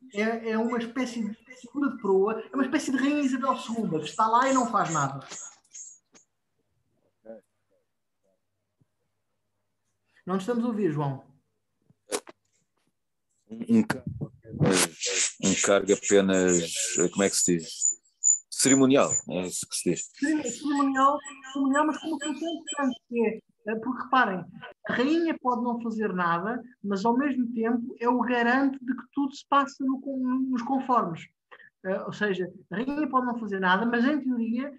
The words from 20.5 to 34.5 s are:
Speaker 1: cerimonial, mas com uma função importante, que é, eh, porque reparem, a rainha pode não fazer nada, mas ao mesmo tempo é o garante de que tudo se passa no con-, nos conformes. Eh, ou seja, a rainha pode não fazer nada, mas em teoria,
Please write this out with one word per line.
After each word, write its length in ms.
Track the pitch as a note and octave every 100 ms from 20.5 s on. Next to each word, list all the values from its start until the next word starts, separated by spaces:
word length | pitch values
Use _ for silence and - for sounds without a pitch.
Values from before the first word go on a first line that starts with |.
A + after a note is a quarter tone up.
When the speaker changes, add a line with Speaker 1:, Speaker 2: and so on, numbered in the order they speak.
| - C#4+ C#4+ C#4 C4+ C4+ C#4+ - - -
Speaker 1:
cerimonial, 340 | C#4+ C4+ C#4 D#4
mas 120 | -
com 100 | D#4+
uma 120 | D#4+
função 340 | D#4 C4+ E4
importante, 460 | E4 - - C4 - -
que 180 | A#3 G#3+
é, 120 | A3 - _ G#3
eh, 80 | A3
porque 260 | B3+ B3
reparem, 400 | - C4 A3 F#3 - - - - -
a 40 |
rainha 440 | - C4 E4 E4 D4+
pode 240 | B3 A#3+
não 180 | A#3+ A#3
fazer 320 | A3+ G#3+ G#3
nada, 500 | F#3 F3 E3+ G3 B3+ - _
mas 220 | G3+ G3
ao 120 | A3+ B3
mesmo 360 | C#4+ B3+ A#3
tempo 420 | A3+ A3+ B3 A#3 -
é 80 | A#3
o 120 | B3
garante 580 | A3+ A#3+ A#3 C4 C#4 -
de 140 | A#3+
que 80 | C4 -
tudo 220 | - C#4
se 120 | - -
passa 360 | C#4 C4+ -
no 160 | C4+ C4+
con-, 480 | C#4+ C4 B3+ C4 C4
nos 140 | B3
conformes. 640 | A#3 C4+ C4 A#3+ F3+ D#3+ - _ _ - - _
Eh, 160 | F#3+ G3
ou 100 | F#3+
seja, 380 | D3 G#3 F3+ F3+ - -
a 60 | F3+
rainha 320 | C4 C#4+ C#4+
pode 180 | C4 B3
não 120 | A3+
fazer 220 | G#3+ F#3+
nada, 240 | F#3 F#3+
mas 200 | A#3 A#3+
em 160 | B3+ D4+
teoria, 520 | C4 A#3+ A3